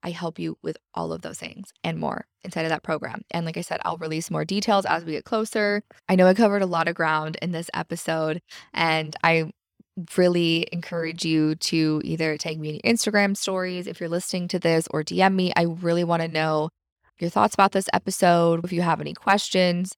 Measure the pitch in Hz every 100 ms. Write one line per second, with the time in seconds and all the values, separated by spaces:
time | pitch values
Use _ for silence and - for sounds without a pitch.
0 | 175 170 170 160 165 - 160 160 _ -
1 | 165 165 165 - - - 196 _ 165 165
2 | 156 - - _ - 170 160 160 - 156
3 | - - - 170 165 165 175 160 - 170
4 | 160 160 165 160 156 196 208 202 196 160
5 | 170 151 - 226 220 220 208 208 - _
6 | - 190 185 190 220 202 190 170 165 170
7 | 165 156 156 160 175 170 170 - 165 165
8 | - 160 156 156 _ - - - 165 160
9 | 156 151 165 165 160 - _ _ _ -
10 | 170 - 180 175 170 165 - 175 170 170
11 | 160 170 165 156 156 156 - 165 156 151
12 | - 160 160 151 165 160 151 151 - 233
13 | - 208 202 196 - 185 185 180 190 185
14 | 170 170 - 185 175 180 170 165 165 156
15 | 156 175 190 190 180 - 170 165 170 170
16 | 170 170 165 160 156 156 156 _ _ _
17 | _ _ 170 202 208 - 196 190 190 185
18 | - - 180 175 170 170 175 175 175 160
19 | 147 - - 196 - 190 180 175 185